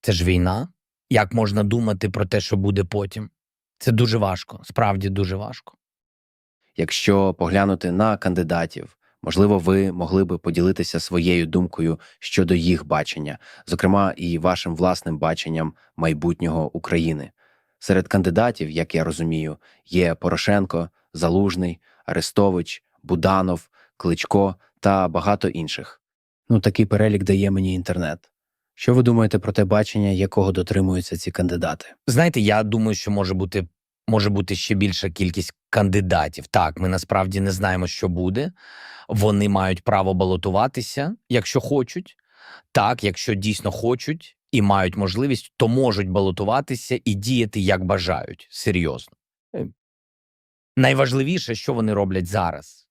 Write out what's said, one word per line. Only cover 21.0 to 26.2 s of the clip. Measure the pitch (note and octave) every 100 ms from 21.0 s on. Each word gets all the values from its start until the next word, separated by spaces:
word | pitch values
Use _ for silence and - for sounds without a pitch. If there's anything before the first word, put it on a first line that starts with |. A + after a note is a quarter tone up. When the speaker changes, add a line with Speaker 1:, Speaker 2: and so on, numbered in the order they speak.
| _
Speaker 2:
Залужний, | D#2+ E2 F2 G2+ F2 F2+ E2+ _ _ -
Арестович, | E2 - - G2+ F2+ E2+ - _ _
Буданов, | - F2 F2 F#2+ F#2+ E2+ - _ _ _
Кличко | F2 E2 - G2+ G2 F#2 _ _
та | G2+ G2 F#2
багато | E2 F2+ G2+ F#2+
інших. | - D#2 - - - _ _